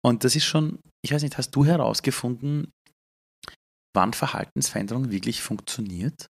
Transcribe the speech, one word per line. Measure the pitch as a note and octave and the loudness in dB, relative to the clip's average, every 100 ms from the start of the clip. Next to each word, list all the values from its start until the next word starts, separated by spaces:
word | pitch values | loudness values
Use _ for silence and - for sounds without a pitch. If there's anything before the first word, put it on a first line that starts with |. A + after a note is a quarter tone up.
Und | B2 A#2 | 4 4
das | B2+ D3+ | 2 2
ist | - | 2
schon, | D#3 D#3 - _ _ | 2 0 -4 _ _
ich | - | -2
weiß | D3 | 0
nicht, | D3 - | 0 -4
hast | - | -2
du | C#3 C#3+ | 4 6
herausgefunden, | E3+ A#2+ A2 - - A#2+ B2 C#3+ D3 - _ _ _ _ _ _ _ - - _ _ _ G2+ | 6 2 2 -2 -2 -4 -4 -2 -2 -4 _ _ _ _ _ _ _ -20 -20 _ _ _ 0
wann | F#2 | 2
Verhaltensveränderung | - C#3+ - - - - G#2+ G2+ A#2 C3 | 0 -4 -4 -6 -4 -4 -4 -4 -4 -2
wirklich | G2 G2+ A#2 | -2 -2 -4
funktioniert? | - G#2 - - G#2 F2+ A#2+ - - | -6 -8 -6 -8 -6 -4 -4 -6 -20